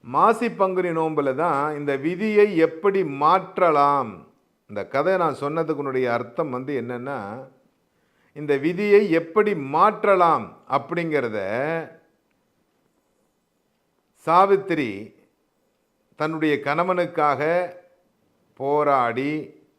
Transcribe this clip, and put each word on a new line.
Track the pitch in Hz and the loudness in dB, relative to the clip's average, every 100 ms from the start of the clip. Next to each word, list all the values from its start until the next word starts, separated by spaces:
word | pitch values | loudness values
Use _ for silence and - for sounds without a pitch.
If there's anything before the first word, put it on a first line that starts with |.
மாசி | - 139 202 226 240 | -2 2 4 4 -2
பங்குனி | 170 190 185 180 | 0 0 0 -2
நோன்புல | 165 160 151 139 | -2 -2 0 -2
தான் | 131 170 139 151 147 | 0 0 0 -2 -4
இந்த | 143 135 | -4 -2
விதியை | 151 180 220 208 208 170 | -4 -4 0 4 4 4
எப்படி | 160 160 202 196 | 0 0 -2 0
மாற்றலாம். | 160 139 151 185 175 - 180 147 143 143 117 90 - _ _ _ _ | -2 0 2 2 0 0 2 4 4 2 -2 -10 -20 _ _ _ _
இந்த | 104 98 | -10 -4
கதை | 135 160 190 | -2 0 0
நான் | 165 | -2
சொன்னதுக்குனுடைய | 131 143 165 165 143 143 131 127 | -4 -6 -4 -4 -4 -4 -2 -2
அர்த்தம் | 117 117 - 156 | -2 -4 -8 -6
வந்து | 127 131 139 | -6 -6 -8
என்னன்னா, | 120 123 131 135 101 117 - _ _ _ _ _ _ _ _ | -8 -10 -10 -10 -12 -14 -18 _ _ _ _ _ _ _ _
இந்த | 147 147 139 | -12 -2 0
விதியை | 156 175 208 202 196 | 0 -2 6 6 6
எப்படி | 165 165 214 208 | 0 2 0 0
மாற்றலாம் | 165 135 151 202 208 202 185 170 143 98 - - | -2 -2 4 4 4 2 4 4 2 -2 -16 -4
அப்படிங்கிறத | 139 143 170 170 147 120 107 95 113 147 165 147 - _ _ _ _ _ _ _ _ _ _ _ _ _ _ _ _ _ _ _ _ _ _ - | -4 -2 -6 -2 -2 -2 -4 -4 -4 -4 -4 -8 -18 _ _ _ _ _ _ _ _ _ _ _ _ _ _ _ _ _ _ _ _ _ _ 2
சாவித்திரி | 170 196 196 190 160 123 98 113 _ _ _ _ _ _ _ _ _ _ - | 4 6 4 2 -2 -2 -6 -14 _ _ _ _ _ _ _ _ _ _ -6
தன்னுடைய | 151 160 156 143 | -6 -2 0 0
கணவனுக்காக | 143 156 185 180 175 170 147 131 151 175 175 - _ _ _ _ _ _ _ | -2 -2 0 -2 -2 0 0 0 0 -2 -4 -10 _ _ _ _ _ _ _
போராடி | _ 135 147 147 135 120 117 143 156 135 - _ | _ -2 2 2 2 2 0 -4 -6 -10 -20 _